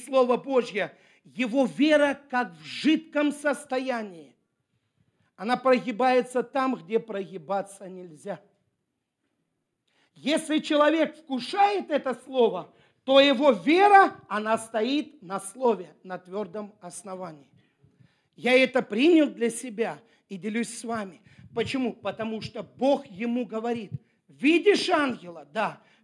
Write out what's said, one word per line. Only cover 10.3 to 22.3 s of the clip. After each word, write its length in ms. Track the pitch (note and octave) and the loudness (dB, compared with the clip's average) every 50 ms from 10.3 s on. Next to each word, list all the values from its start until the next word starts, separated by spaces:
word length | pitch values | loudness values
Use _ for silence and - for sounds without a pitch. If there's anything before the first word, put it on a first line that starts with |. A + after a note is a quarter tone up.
| D#4 D#4 D#4+ D#4+ D4+ D#4 | -2 -2 -2 -2 -4 -2
человек 560 | - - D#4 D4 D4 D4+ D#4 D#4+ D#4 D4+ - | -2 0 2 2 4 4 2 2 0 -2 -4
вкушает 720 | - - - C4+ B3 A#3+ - - G4+ G4+ G4+ G#4 F#4+ E4+ E4+ | -10 -12 -8 -8 -8 -8 -6 0 2 2 2 2 -2 -4 -2
это 240 | D#4 C4+ - C4+ A#3+ A#3+ - | -4 -4 -2 -4 -8 -8 -10
слово, 460 | - C4 C4 A#3 G#3+ F3 F3+ D#3 - _ _ _ _ _ _ - | -8 0 2 2 2 2 -2 -10 -14 _ _ _ _ _ _ -2
то 160 | - C4+ C#4 | 4 6 8
его 320 | C#4 C#4+ C#4 A3+ D4 D4 | 8 6 6 4 4 4
вера, 720 | B3 F#3+ E3 - D#4 F4+ G4 G#4 G4+ G4 F#4+ D#4+ - - - - | 4 4 2 2 4 6 6 8 10 8 8 8 4 -6 -14 -8
она 280 | G3 G#3 G#3+ G#3+ A3+ | -6 -6 -2 -2 -2
стоит 640 | A3 A3+ - - A3 G#3+ B3 C4+ D4 D4 - - - | -2 -4 -4 -4 -2 -2 0 -2 -2 -4 -6 -12 -20
на 200 | - F3 G3 G3 | -14 -10 -10 -10
слове, 560 | - - - B3 C4 A#3+ A3 F3+ F#3 D3+ D#3 _ - | -10 -10 -10 -2 0 0 0 0 -4 -14 -18 _ -16
на 140 | F#3 F#3 F3 | -14 -14 -14
твёрдом 560 | F3+ F3+ F3+ G#3 G#3+ F3+ E3 G#3+ G#3 G3 G#3 _ | -12 -10 -10 -10 -8 -8 -10 -14 -14 -14 -16 _
основании. 680 | - F3 D#3+ - - G3 F#3 F#3 F#3 F3 D#3 D3 C3+ _ _ _ _ _ _ _ _ _ _ _ _ _ _ _ _ _ _ | -20 -18 -18 -16 -16 -14 -14 -12 -12 -14 -16 -18 -20 _ _ _ _ _ _ _ _ _ _ _ _ _ _ _ _ _ _
Я 160 | - E3+ A#3 B3+ | -6 0 4 4
это 300 | C4 C4 B3+ B3+ C4 - | 4 4 4 2 0 -2
принял 440 | - G#3 G#3+ C4 E4 F4+ D#4+ D4+ | -2 -2 2 4 6 6 6 6
для 240 | B3+ F#3+ F#3+ A#3 A#3 | 4 0 -2 -4 -4
себя 480 | A3+ - - B3+ G#3 G3 A3+ F#3+ D3+ D3 - _ _ _ _ - | -4 -4 -10 -10 -6 -6 -6 -6 -6 -10 -14 _ _ _ _ -16
и 80 | G3 | -14
делюсь 420 | F#3+ E3 A3 G#3 A#3+ A#3 - - - | -10 -8 -6 -4 -4 -6 -6 -8 -14
с 60 | - | -10
вами. 380 | A3+ A3+ A3+ G#3 F#3+ F3 - _ _ _ - - - - | -8 -8 -8 -8 -10 -14 -20 _ _ _ -20 -20 -12 -6
Почему? 400 | A#3 A3+ A3+ - C4+ C4 A#3 - | -6 -4 -4 -2 -4 -4 -4 -4
Потому 480 | - - G3+ - - A3 A3 | -6 -8 -8 -8 -6 -6 -8